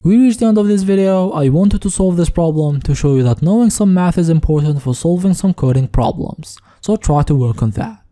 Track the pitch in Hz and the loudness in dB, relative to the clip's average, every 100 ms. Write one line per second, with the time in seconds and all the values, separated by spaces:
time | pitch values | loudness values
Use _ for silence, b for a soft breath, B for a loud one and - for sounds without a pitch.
0 | 160 226 254 226 226 214 208 202 190 196 | 2 4 4 2 2 2 2 0 0 0
1 | 190 190 185 156 139 147 202 202 196 - | 2 0 -2 0 0 2 0 0 -4 -2
2 | 185 175 170 - 165 156 151 143 123 139 | 0 0 -2 0 0 0 -2 -2 -2 -2
3 | 143 135 123 117 160 220 240 - 202 185 | 0 2 2 0 0 2 2 2 2 2
4 | 180 185 165 160 160 151 147 143 131 127 | 2 0 2 2 2 0 0 -2 -4 -4
5 | 165 180 190 180 190 175 131 131 135 - | -2 0 0 0 -2 0 0 0 0 0
6 | 110 87 - - - - b b - 214 | -2 -4 -10 -10 -18 -20 b b -4 -4
7 | - 147 143 143 120 107 113 104 - 220 | 0 0 2 0 0 -2 -2 -4 -8 -12
8 | _ | _